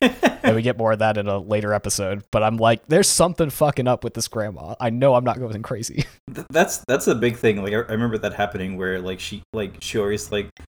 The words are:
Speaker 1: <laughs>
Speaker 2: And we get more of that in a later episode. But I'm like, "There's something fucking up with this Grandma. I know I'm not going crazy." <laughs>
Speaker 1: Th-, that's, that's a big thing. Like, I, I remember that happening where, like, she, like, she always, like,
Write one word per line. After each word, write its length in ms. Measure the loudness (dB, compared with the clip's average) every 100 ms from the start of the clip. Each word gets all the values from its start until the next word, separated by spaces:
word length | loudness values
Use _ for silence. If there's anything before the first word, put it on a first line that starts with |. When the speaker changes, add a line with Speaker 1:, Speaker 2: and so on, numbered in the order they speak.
Speaker 1:
<laughs> 100 | 0 2 0 0
Speaker 2:
And 140 | 2 2
we 60 |
get 160 | 0 0
more 160 | 0
of 60 | 2
that 180 | 2 0
in 100 | -2
a 100 | -4
later 360 | -2 -2 0
episode. 500 | -2 -2 -4 -4 -6 -2
But 120 | 0
I'm 120 | 2 4
like, 320 | 4 2 2
"There's 220 | 4 4
something 400 | 4 2 2 -2
fucking 400 | 2 2 2 0
up 160 | 0 -2
with 80 |
this 160 | -6 -6
Grandma. 440 | -4 -6 -6 -12 -4
I 100 | -2
know 240 | 4 4 6
I'm 100 | 4
not 120 | -2
going 240 | -4 -6
crazy." 440 | -6 -6 -6 -4 -6 -8
<laughs> 160 | -16
Speaker 1:
Th-, 140 | -12 -2
that's, 280 | 2 2 0 -2
that's 200 | 0 2
a 60 |
big 220 | 2 0 2
thing. 260 | 2 2
Like, 120 | 0
I, 60 | -2
I 100 | -2
remember 260 | -2 -2 -2
that 140 | -4
happening 440 | -2 -4 -4 -6 -4
where, 220 | -4 -4
like, 180 | -4 -8
she, 240 | -10 -12 -8
like, 240 | -6 -6 -8
she 180 | -6 -2
always, 320 | 0 -2 -4
like, 180 | -6 -6 -10 -20